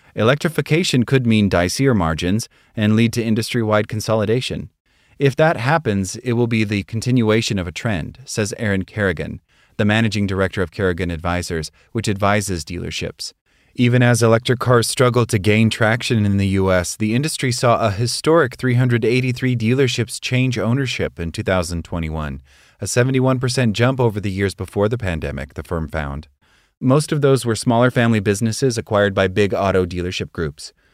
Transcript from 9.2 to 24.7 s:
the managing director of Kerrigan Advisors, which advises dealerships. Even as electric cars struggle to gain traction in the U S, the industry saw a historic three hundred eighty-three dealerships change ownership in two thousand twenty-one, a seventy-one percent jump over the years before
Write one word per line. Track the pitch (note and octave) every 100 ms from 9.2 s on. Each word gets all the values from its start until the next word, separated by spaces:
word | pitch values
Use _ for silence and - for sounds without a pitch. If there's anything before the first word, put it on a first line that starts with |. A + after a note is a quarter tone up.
| D2+ - _ _ _ -
the |
managing | G#2 A2 A2+ G#2 G2
director | G2 F#2+ -
of | F2
Kerrigan | - F#2 F2 F2
Advisors, | E2 F2 F2 E2+ E2 D#2 _ _
which | A#2 A2
advises | G2 G2+ G#2 G2 F2
dealerships. | D2+ F2 E2+ - - - - _ _ _ _
Even | - A#2+ B2
as | B2 A#2+
electric | A#2 A2+ B2 B2
cars | B2 A#2+ -
struggle | - B2 A#2+ A2+
to | A2
gain | G2 G#2+ A2
traction | - A2 A2+ - A2+ G2+
in | G2+
the | G2
U | F#2+ F#2+
S, | F#2 F2 -
the | G#2+
industry | A#2 D#3 - C3+
saw | A#2+ B2+ A2+
a | A2
historic | F#2+ A#2+ - D3+ E3 B2+ -
three | B2+
hundred | A#2+ B2+ A#2
eighty-three | A2 B2+ B2+ B2 C3
dealerships | A#2 A2 C3 C3 B2 G#2+ -
change | - B2+ C3 B2
ownership | G2+ C3 B2+ - E2+ -
in | E2
two | F2+
thousand | G2 F#2 E2+ E2+
twenty-one, | - F2 D#2+ D#2 D2 C2+ - _ _ -
a | G2+
seventy-one | B2 C3 C3 C3 B2+
percent | C3 C3 A#2+ G2
jump | B2 B2+
over | A#2+ G#2
the | G2+
years | F#2+ G2 -
before | F#2